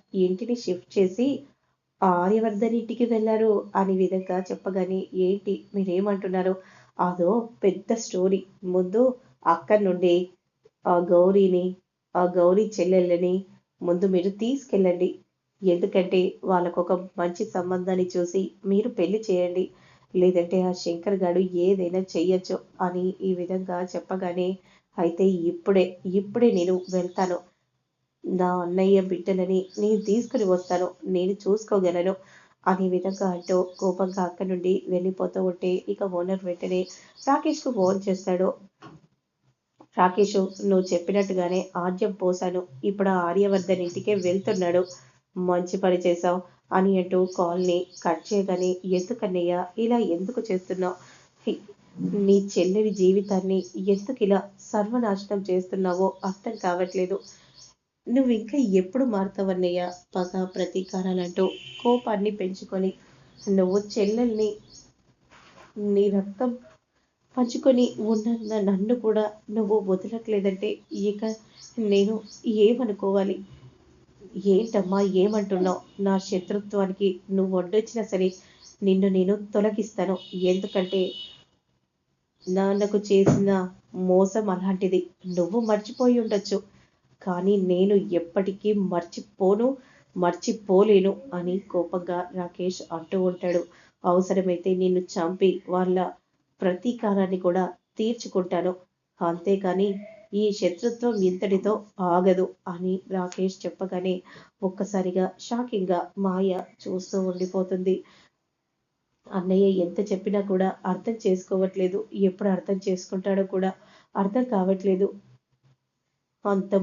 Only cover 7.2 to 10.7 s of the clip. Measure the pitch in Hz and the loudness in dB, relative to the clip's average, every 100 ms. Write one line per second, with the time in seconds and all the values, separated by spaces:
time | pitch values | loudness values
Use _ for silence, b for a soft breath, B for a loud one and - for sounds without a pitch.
7.2 | 175 233 226 - 196 185 - 226 - 185 | 2 2 -2 -2 0 0 -2 -4 -4 0
8.2 | 185 190 - _ 185 185 185 214 262 254 | 0 0 -4 _ -2 0 2 2 2 0
9.2 | b b - 170 - 214 196 175 180 175 | b b 0 0 4 4 4 2 4 4
10.2 | 180 _ _ _ _ | 0 _ _ _ _